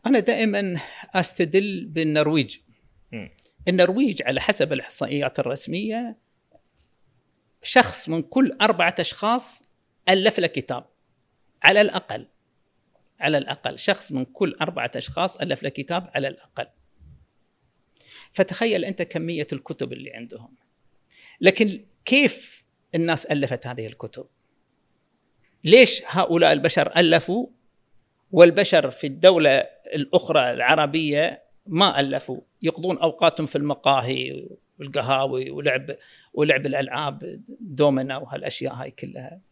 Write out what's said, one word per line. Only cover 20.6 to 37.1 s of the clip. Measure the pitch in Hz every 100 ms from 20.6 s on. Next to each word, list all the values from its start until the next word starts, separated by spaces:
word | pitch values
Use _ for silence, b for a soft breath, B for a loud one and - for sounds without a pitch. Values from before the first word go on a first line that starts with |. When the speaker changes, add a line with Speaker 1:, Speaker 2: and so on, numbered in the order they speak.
| _ _ _ _ _ b b b
Speaker 1:
لكن | 180 - 214 185 _ _ -
كيف | 269 277 - - - _ _ _ 165
الناس | 165 160 -
ألفت | 147 139 123 123
هذه | 123 110
الكتب؟ | - 113 - - _ _ _ _ _ _ _ _ _ _ _ _ _
ليش | 160 233 240 - -
هؤلاء | 170 180 165 160
البشر | 151 156 - 143 165
ألفوا | 175 165 - 208 254 _ _ _ _ _ _ _ _
والبشر | 180 175 170 190 170 139
في | - 147
الدولة | 139 185 175 147 135 - - -
الأخرى | 151 139 180 - 156 123
العربية | 123 120 156 147 156 156 143 170 - _ _ -
ما | 170 196 143
ألفوا، | 139 139 - 127 _ _
يقضون | 160 - 180 165
أوقاتهم | 165 - 170 - 151
في | 147
المقاهي | 147 139 139 135 123 131 131 139 - - _ _
والقهاوي | 143 139 123 135 139 127 131
ولعب، | 143 143 131 135 - b b b
ولعب | - 151 139 143
الألعاب | 139 135 127 147